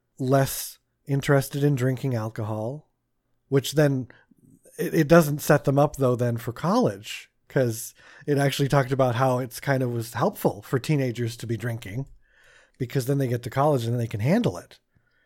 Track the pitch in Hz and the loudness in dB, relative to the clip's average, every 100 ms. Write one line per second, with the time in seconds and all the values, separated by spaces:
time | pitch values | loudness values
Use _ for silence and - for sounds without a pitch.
0 | _ - 131 135 135 - - - _ _ | _ -8 0 2 2 -2 -10 -14 _ _
1 | - 139 139 139 135 147 143 139 127 127 | -4 -2 2 2 2 0 0 2 0 -2
2 | 135 120 110 - 107 107 110 147 - _ | -4 -4 -4 -6 -6 -4 -6 -8 -14 _
3 | _ _ _ _ _ 135 - 143 147 135 | _ _ _ _ _ -2 0 2 2 2
4 | 120 - _ _ _ - - - 175 165 | -4 -14 _ _ _ -20 -20 -8 -2 0
5 | 147 170 151 147 - 147 - 139 147 - | 6 6 6 0 2 2 4 4 2 2
6 | 131 123 120 117 120 117 156 220 196 98 | 0 2 0 -2 -6 -6 0 2 2 -2
7 | 107 - - _ _ 147 123 113 - - | -8 -14 -16 _ _ 0 0 -2 -10 -16
8 | - - - 139 139 131 139 143 127 131 | -20 -12 -2 0 0 0 2 2 2 2
9 | 127 117 131 123 127 - - 131 127 120 | 2 2 2 0 -4 -8 -2 0 0 -4
10 | 113 113 165 - 156 98 - 131 - 151 | -6 -2 -2 0 -2 -4 -4 -4 0 0
11 | 131 117 117 117 110 113 117 117 98 104 | 0 -2 -6 -6 -6 -6 -6 -8 -10 -10
12 | 135 - _ _ _ _ _ _ 123 143 | -10 -16 _ _ _ _ _ _ -4 -4
13 | 120 139 135 120 117 135 147 143 117 123 | -2 0 0 -2 -4 0 2 2 0 -2
14 | 113 107 117 208 196 87 - - _ _ | -4 -2 2 2 2 -4 -10 -20 _ _
15 | _ _ | _ _